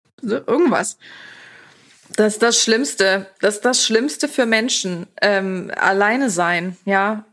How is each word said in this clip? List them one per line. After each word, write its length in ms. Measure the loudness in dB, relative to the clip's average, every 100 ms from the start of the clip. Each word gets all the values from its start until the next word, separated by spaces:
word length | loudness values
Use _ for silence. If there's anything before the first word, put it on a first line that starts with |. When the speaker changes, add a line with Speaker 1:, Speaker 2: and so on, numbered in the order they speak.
| _ _
Speaker 1:
so 140 | -6 -4 -2
irgendwas. 500 | 2 2 2 -2 -8 -18 -20 -20 -20 -20 -20 -20 _ _ _ -6 0
Speaker 2:
Das 160 | 0
ist 80 | 2
das 180 | 2 2
Schlimmste. 640 | 2 0 0 0 2 0 -4 _
Das 160 | -2 0
ist 80 |
das 200 | 0 0
Schlimmste 440 | 2 0 0 -4 -2
für 180 | 0 0
Menschen. 600 | 0 0 -4 -4 -6 -10 -2
Ähm, 480 | 0 2 -2 -6 -6 0
alleine 540 | 2 2 2 0 0
sein, 460 | 0 0 0 -4 -6
ja. 400 | -2 0 0 -4 -10